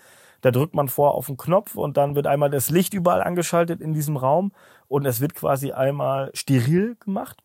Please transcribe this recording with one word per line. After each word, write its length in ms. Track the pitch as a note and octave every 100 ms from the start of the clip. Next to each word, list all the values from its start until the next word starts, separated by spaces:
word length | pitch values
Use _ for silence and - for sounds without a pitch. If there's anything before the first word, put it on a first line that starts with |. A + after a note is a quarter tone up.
| - - - _
Da 100 | B2+
drückt 240 | B2 D#3
man 140 | D#3 C#3
vor 260 | - C#3+
auf 120 | - C#3
den 100 | C3+
Knopf 400 | - F#3 - G#3+
und 200 | D3+ C#3+
dann 200 | C#3+ C#3+
wird 100 | D3
einmal 240 | C#3+ D3
das 180 | C#3 -
Licht 260 | D#3+ F#3
überall 280 | G3+ F3 F#3
angeschaltet 580 | F#3+ F3 E3 E3+ E3+ E3
in 140 | D#3
diesem 220 | D#3 D3 D3
Raum 340 | B2+ D3+ G3 - - _ -
und 180 | C#3 C#3
es 140 | A#2
wird 140 | C#3+ -
quasi 340 | D#3 C#3 C3+
einmal 580 | - C3+ C#3+ C#3 C3+ C3+
steril 600 | - - C3+ A#2+ E3+ G#3+ A#3+
gemacht, 420 | - G3 C4+ -